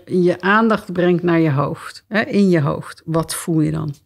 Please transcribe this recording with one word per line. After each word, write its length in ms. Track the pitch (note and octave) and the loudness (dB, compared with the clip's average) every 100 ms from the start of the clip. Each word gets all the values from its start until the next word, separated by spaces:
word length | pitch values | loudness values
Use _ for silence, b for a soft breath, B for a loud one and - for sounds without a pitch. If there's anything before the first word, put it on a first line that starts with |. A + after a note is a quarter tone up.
| - | -4
je 340 | F#3 F3 F3 | 0 2 2
aandacht 520 | F#3+ G#3 A3+ G3+ - | 2 2 2 0 -2
brengt 300 | F3+ F3+ F3 | 0 2 2
naar 160 | F3 E3 | 2 2
je 100 | D#3+ | 2
hoofd, 540 | C#3 C#3+ - - - _ | 0 -2 -6 -12 -18 _
hè, 120 | G#3+ | -4
in 280 | A#3 G3 G3 | 0 2 4
je 120 | E3+ | 4
hoofd. 420 | C#3+ D#3 - - | 0 -4 -8 -16
Wat 300 | - D#3+ D#3+ | -4 -4 -4
voel 260 | - - D#3+ | -8 -2 0
je 100 | D#3 | 0
dan?" 240 | D#3 D#3 C#3 | -2 -6 -10